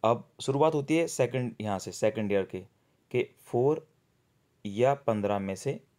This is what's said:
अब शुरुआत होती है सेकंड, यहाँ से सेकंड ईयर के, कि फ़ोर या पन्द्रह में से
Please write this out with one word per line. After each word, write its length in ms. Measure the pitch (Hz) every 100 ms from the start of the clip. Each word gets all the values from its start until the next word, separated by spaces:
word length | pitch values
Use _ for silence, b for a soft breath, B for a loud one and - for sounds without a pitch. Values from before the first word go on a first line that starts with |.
अब 260 | 110 117 - _
शुरुआत 320 | - 135 156
होती 240 | 156 139 160
है 100 | 165
सेकंड, 480 | - 123 131 123 -
यहाँ 180 | 107 95
से 120 | 98
सेकंड 400 | - 110 107 104
ईयर 140 | 98 95
के, 140 | 92 92 _ _ _ _
कि 240 | 123 - _ -
फ़ोर 420 | 120 135 160 - _ _ _ _ _ _ _ 104
या 280 | 98 127
पन्द्रह 460 | 139 - 107 101 101
में 160 | 98 95
से 280 | - 143 _